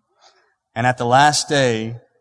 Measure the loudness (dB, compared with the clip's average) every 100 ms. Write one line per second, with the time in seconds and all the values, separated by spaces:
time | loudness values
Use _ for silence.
0 | _ _ _ _ _ _ _ -4 -2 -2
1 | 0 4 4 2 -2 0 0 -2 -6 -12
2 | -18 _